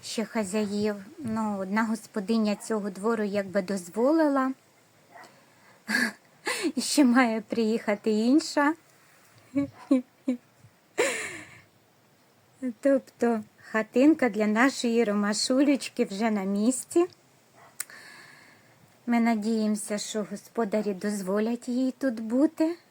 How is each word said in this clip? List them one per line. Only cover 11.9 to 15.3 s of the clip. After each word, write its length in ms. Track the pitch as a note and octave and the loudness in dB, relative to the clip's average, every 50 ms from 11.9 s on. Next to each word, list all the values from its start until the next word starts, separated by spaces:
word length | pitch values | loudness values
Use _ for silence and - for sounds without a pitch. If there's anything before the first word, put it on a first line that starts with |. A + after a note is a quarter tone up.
| _ _ _ _ _ _ _ _ _ _ _ _ _ _ C4 B3+ A#3 _ | _ _ _ _ _ _ _ _ _ _ _ _ _ _ -10 -10 -8 _
Тобто 600 | - C#4 C#4 C4 - - _ _ - A#3+ A#3 A3 G#3+ - _ _ - - | 2 4 4 4 2 -4 _ _ 0 0 0 0 -4 -8 _ _ -20 -4
хатинка 580 | - A3 G#3+ A3 - B3 C4 D4+ D#4+ D#4 C4 B3 | -2 -2 -2 0 2 6 6 6 6 6 2 0
для 180 | F#3+ G#3+ G#3+ G#3 | 0 0 0 2
нашої 560 | G#3+ A3 B3 C#4 - - - A#3+ A3+ A#3 A#3 | 4 4 4 2 2 0 -2 0 2 2 2
Ромашулечки 1040 | G#3 G3+ G#3 G3+ G3+ | 2 2 0 0 0